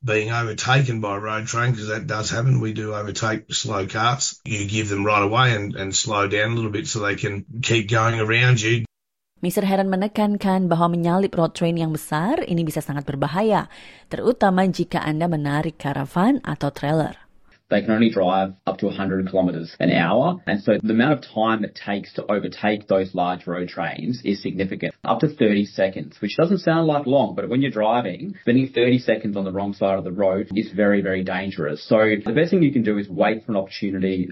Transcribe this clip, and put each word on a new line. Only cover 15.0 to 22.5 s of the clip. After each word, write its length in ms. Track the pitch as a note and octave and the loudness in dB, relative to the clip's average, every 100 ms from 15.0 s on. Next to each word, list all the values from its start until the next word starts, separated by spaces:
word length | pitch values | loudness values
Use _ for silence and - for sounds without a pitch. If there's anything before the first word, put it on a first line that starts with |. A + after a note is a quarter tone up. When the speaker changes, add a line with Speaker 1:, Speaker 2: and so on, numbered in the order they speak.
Speaker 2:
Anda 240 | D3+ D#3 F3 | -2 0 0
menarik 560 | D#3 D3 D3 E3 - | 0 0 -2 -2 -6
karavan 560 | C#3+ C#3 C3+ F3 G#3+ C#4+ - | -6 -4 -2 2 2 2 -2
atau 240 | D3 C#3+ | -4 -4
trailer. 480 | - C#3+ D#3+ - - - _ _ _ _ | -2 0 0 0 -6 -20 _ _ _ _
Speaker 3:
They 160 | G#2 | -2
can 160 | G2+ A2 | 2 2
only 160 | A2+ | 2
drive 400 | G2 F2+ F#2+ F#2+ - - | 2 2 2 0 -4 -6
up 80 | F#2+ G2+ | -2 -4
to 80 | |
a 0 | |
hundred 320 | F#2+ F#2+ F#2+ F#2 | -2 -2 -2 0
kilometres 480 | F#2 F2+ E2 E2 - | 0 0 -2 -8 -2
an 80 | F2 | 2
hour. 480 | E2 E2+ A2 D#3+ F3+ - | 4 4 2 2 -2 -2
And 160 | G#2 | -2
so 160 | A#2 G2 | 2 2
the 160 | G#2+ | 2
amount 240 | A2+ C3 C3+ | 2 4 2
of 80 | - | -2
time 400 | A2 A2 A2+ G2+ | -2 0 0 -2
it 80 | |
takes 400 | - - G2+ - | -8 -6 -6 -6
to 80 | - - | -10 -2
overtake 560 | G2+ F2+ | -2 -2